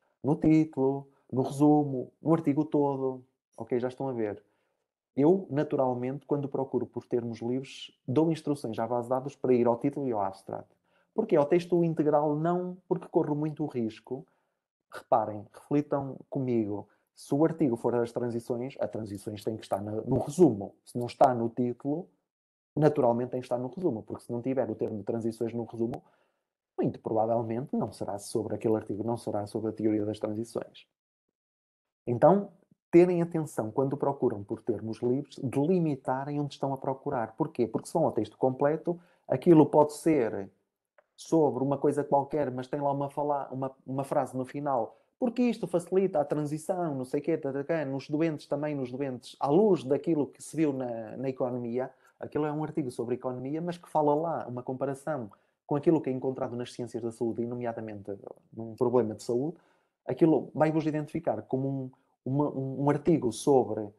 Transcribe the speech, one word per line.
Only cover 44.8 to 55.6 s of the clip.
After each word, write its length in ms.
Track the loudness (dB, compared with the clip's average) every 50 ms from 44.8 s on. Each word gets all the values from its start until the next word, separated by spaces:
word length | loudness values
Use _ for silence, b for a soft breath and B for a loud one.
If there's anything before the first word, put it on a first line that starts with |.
| -2 -4 b b b b b -4
porque 240 | -4 -2 0 2 0
isto 240 | 0 0 -2 -4 -2
facilita 520 | -2 -2 -2 0 0 2 2 2 2 0
a 60 | 0
transição, 720 | 0 0 -2 -2 -2 -4 -4 -4 -4 -2 -2 -2 -2 -2
não 100 | -4 -4
sei 140 | -4 -4 -4
o 20 | -2
quê, 140 | -2 -2 -2
tarará, 480 | -2 -4 -4 -4 -4 -2 -2 -2 -2
nos 240 | -4 -4 -6 -6 -4
doentes 380 | -2 0 0 0 -2 -4 -6 -6
também, 260 | -4 -4 -4 -4 -4
nos 180 | -4 -4 -6
doentes, 460 | -6 -6 -6 -6 -6 -8 -12 -14 -10 -4
à 80 | 0 4
luz 360 | 6 6 6 6 4 4 2
daquilo 420 | 0 0 0 2 0 0 0 0
que 160 | -2 -4 -12
se 140 | -16 -8 -4 0
viu 160 | 0 0 0
na, 420 | -2 -4 -6 -6 -8 -8 -10 -8
na 140 | -6 -4 -4
economia. 600 | -2 -2 -2 -4 -4 -4 -4 -4 -2 -4 -4 -4 -8 b b b b b
Aquilo 260 | -10 -6 -2 -2 -2
é 60 | 0
um 120 | -2 -2 -4
artigo 260 | -4 -4 -4 -4 -4
sobre 260 | -4 -6 -4 -4 -4
economia, 460 | -4 -4 -6 -6 -6 -6 -6 -6 -4
mas 160 | -4 -6 -6 -8
que 100 | -8 -2
fala 280 | 0 2 4 4 4
lá 320 | 2 2 -2 -4 -4 -6 -6
uma 160 | -8 -8 -6
comparação 680 | -6 -6 -4 -2 -4 -4 -4 -4 -6 -6 -4 -6 -10 b b b b b b